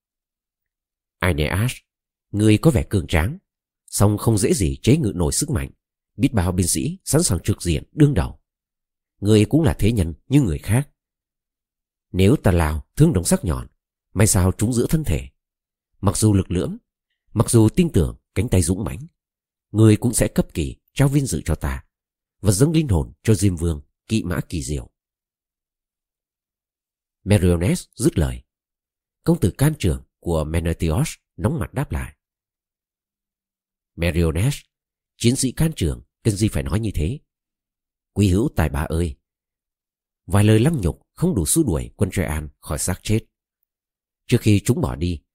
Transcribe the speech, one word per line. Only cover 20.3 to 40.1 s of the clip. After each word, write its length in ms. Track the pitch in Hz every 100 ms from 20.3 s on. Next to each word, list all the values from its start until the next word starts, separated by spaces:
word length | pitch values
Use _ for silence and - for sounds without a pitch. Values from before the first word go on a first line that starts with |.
| -
cấp 120 | -
kỳ 240 | - 69 - _
trao 140 | - 139
vinh 180 | 143 135
dự 160 | - -
cho 100 | 78
ta, 300 | 73 67 - _ _ _ _ _
và 120 | 110
dâng 200 | 98 147
linh 160 | 160 151
hồn 260 | 85 62 -
cho 100 | -
Diêm 220 | 107 101 85
Vương, 260 | 85 73 - _ -
kỵ 160 | 110
mã 160 | 87 80 -
kỳ 140 | 85
diệu." 280 | 127 - - _ _ _ _ _ _ _ _ _ _ _ _ _ _ _ _ _ _ _ _ _ _ _
Meriones 640 | - 101 87 87 90 180 -
dứt 240 | - - -
lời. 260 | 69 62 - _ _ _ _ _ _ _
Công 160 | - 170
tử 140 | 92 -
can 160 | 147 156
trường 240 | 92 64 - _
của 240 | - 80
Menoetios 640 | 76 85 82 78 82 82 160 - _ -
nóng 220 | 95 156
mặt 140 | 110
đáp 180 | - 147
lại: 260 | 71 62 - _ _ _ _ _ _ _ _ _ _ _ _ _ _ _ _ _ -
Meriones, 640 | 85 80 82 78 120 - - _ _ _ _ _
chiến 180 | 120 135
sĩ 160 | 131
can 200 | - 160 160
trường, 280 | 80 62 - _
cần 120 | 117 98
gì 120 | 107
phải 160 | 76
nói 160 | 67 107
như 120 | 113
thế. 260 | - 78 143 _ _ _ _ _ _ _ _ _
Quý 160 | - 101
hữu 200 | 90 143 -
tài 140 | 76
ba 120 | 69
ơi, 360 | - 80 85 69 _ _ _ _ _ _ _ _ _